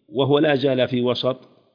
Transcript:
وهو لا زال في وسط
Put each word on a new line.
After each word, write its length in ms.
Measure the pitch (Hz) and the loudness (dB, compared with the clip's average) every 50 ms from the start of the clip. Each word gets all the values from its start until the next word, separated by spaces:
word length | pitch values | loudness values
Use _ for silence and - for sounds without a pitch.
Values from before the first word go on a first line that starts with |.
| _ - | _ -8
وهو 300 | 101 120 139 127 147 151 | -4 -2 0 2 2 2
لا 160 | 156 151 143 | 2 2 0
زال 320 | 131 127 139 131 127 123 - | 0 0 0 0 0 0 0
في 140 | 131 123 | 0 -2
وسط 480 | 120 123 120 - - 127 127 - - - _ _ _ _ | 0 -2 -2 -2 -2 -4 -4 -6 -10 -20 _ _ _ _